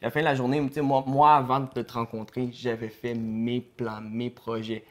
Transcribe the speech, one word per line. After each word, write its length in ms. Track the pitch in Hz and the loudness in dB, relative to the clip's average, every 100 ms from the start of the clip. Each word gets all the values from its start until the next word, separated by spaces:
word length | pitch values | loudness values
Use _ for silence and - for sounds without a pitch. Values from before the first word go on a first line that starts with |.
à 40 | 113 | -4
la 60 | |
fin 80 | 147 | 0
de 60 | 156 | 2
la 100 | 135 | 2
journée, 260 | 123 143 139 | 2 2 0
tu 60 | 151 | 0
sais, 60 | |
moi, 220 | 139 135 131 | 2 2 2
moi, 280 | 135 147 151 | 6 8 8
avant 240 | 127 131 | 6 0
de 200 | 131 - | 0 -4
te 120 | 117 | -6
rencontrer, 560 | 117 117 110 107 - 123 | -4 -6 -6 -8 -4 -4
j'avais 360 | 113 123 113 113 | -4 -4 -4 -6
fait 240 | - 123 117 | -8 -6 -4
mes 460 | 113 110 117 123 | -4 -2 -2 -2
plans, 400 | 120 - 117 107 | -6 -8 -6 -6
mes 280 | 110 113 120 | -8 -6 -6
projets. 540 | 120 - 113 110 110 - | -6 -6 -6 -4 -8 -8